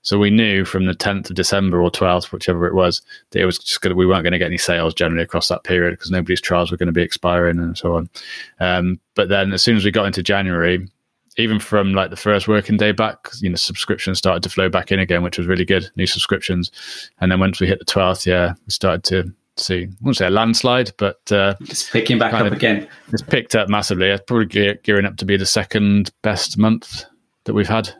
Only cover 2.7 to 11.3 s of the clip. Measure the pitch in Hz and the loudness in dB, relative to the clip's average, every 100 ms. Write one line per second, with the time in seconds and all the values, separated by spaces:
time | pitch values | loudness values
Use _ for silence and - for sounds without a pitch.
2.7 | 90 90 85 _ - _ - 92 87 - | 2 2 0 _ -20 _ -2 0 -2 -6
3.7 | - 98 90 92 95 85 87 87 87 - | -4 -2 2 4 4 2 0 -2 -2 -2
4.7 | 85 82 - 82 85 85 85 - 90 - | 0 0 0 0 0 -2 -2 -2 -4 0
5.7 | 90 87 87 80 92 87 90 - 87 87 | 2 2 -2 -4 -4 0 -2 0 0 0
6.7 | 87 87 85 85 - 87 87 87 85 85 | -2 0 0 -2 -2 0 2 2 0 -2
7.7 | 87 90 85 87 - - - - _ 92 | -4 -2 -2 -4 -12 -16 -16 -16 _ -2
8.7 | 90 90 92 _ - 92 98 95 95 123 | 0 0 -4 _ -2 0 2 0 0 2
9.7 | 110 101 107 101 92 87 98 95 85 85 | 2 2 2 0 -2 0 0 0 0 2
10.7 | 90 92 _ _ _ _ | 0 -4 _ _ _ _